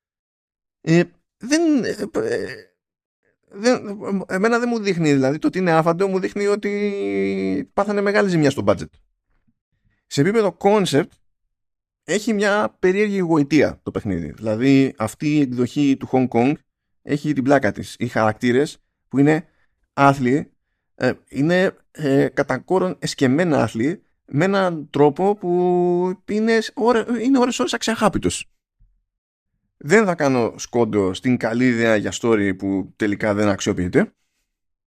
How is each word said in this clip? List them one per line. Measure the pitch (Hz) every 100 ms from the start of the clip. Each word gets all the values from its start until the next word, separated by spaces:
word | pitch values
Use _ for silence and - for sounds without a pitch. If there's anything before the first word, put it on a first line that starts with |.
| _ _ _ _ _ _ _ _
ε, | - 170 175 _ _ _
δεν, | 226 311 339 285
ε, | 180 214 254
ε, | - 110 113 98 117 92 _ _ _ _ _ _ _ _
δεν, | 202 226 247 214 208 - 196 -
εμένα | 185 220 233
δεν | 240
μου | 233
δείχνει, | 196 170 156
δηλαδή, | 139 139 151
το | 151
ότι | -
είναι | 185
άφαντο, | 165 165 170 196
μου | 190
δείχνει | 202 208 202
ότι | 208 202 202 208 202 196 196 196 196 190 196 185
πάθανε | - 202 202
μεγάλη | 202 208 202
ζημιά | 170 143
στο | - 101
budget. | 95 78 _ _ _ _ _ _ _ _ _ _ _ _
Σε | -
επίπεδο | 160 226 202 -
concept, | 202 208 185 139 - _ _ _ _ _ _ _ _ _
έχει | - 175 -
μια | 208 202 208 220 _
περίεργη | 185 190 214 196
γοητεία | 175 160 139 151 107 -
το | -
παιχνίδι. | - 107 87 76
Δηλαδή, | - 110 110 135 135 135 -
αυτή | 110 - 151 151
η |
εκδοχή | 135 123 123 147 143 135
του | 120
Hong | 131 123
Kong | 117 123 156 _ _ _ _
έχει | - 143 151
την | 139
πλάκα | 127 139 104
της. | - 98 -
Οι | 120
χαρακτήρες | 120 110 107 123 123 156 - _ _ _
που | 127
είναι | 143 156 - _ _ _ _
άθλιοι, | - 139 139 123 143 - _ _ _ _ -
ε, | 127 - _
είναι, | 123 151 180 185 - _
ε, | - 151 135 143
κατά | - 139 131
κόρον | - 185 185 175
εσκεμμένα | 151 - 131 139 180 131
άθλιοι, | 113 113 131 190 _ _ -
με | 135 185
έναν | 202 185 165 143
τρόπο | 135 147 143 190 202
που | 175 175 180 180 175 175 180 185 -
είναι | 208 226 226 214
ώρε-, | - 226 233 - 233
είναι | 233 269
ώρες | 254 233
ώρες | 277
αξιαχάπητος. | 233 - 220 208 - - - - _ _ _ _ _ _ _ _ _ _ _ _ -
Δεν | 143 202 208
θα | 170
κάνω | 143 131 110 -
σκόντο | - 120 113 104 92
στην | 95 131 123
καλή | 117 120 127
ιδέα | 117 117 107
για | 98
story | 95 117 110 101 92
που | 98 98 - -
τελικά | 107 101 107
δεν | 101 107
αξιοποιείται. | 95 - 92 90 87 - _ _ _ _ _ _ _ _